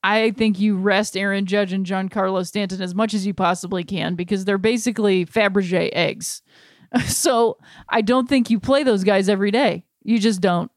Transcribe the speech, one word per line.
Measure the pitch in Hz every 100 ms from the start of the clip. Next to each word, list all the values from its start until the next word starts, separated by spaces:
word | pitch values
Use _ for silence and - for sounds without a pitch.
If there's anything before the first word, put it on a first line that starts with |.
I | 190 220 226
think | 208 220 190
you | 214 190
rest | 196 190 208 190
Aaron | 196 196
Judge | 190 202 196
and | 190
Giancarlo | 185 190 190 214 190 190 180
Stanton | 208 196 190
as | 180
much | 180 220
as | 208 190
you |
possibly | 190 180 175 180 185
can | 170 196 160
because | 175 175 202
they're | 190 196
basically | 214 240 247 226 208 190
Fabergé | 170 226 202 196 180 180 165
eggs. | - 160 - - - _ _ - _ -
<laughs> | 247
So | - - 330 240 233 - - - -
I | 233
don't | 208 254 247
think | 269 233
you | 226
play | 254 277
those | 262 208
guys | 190 196 190
every | 196 202
day. | 226 254 165 _ _
You | - 226
just | 220 190
don't | 185 175 -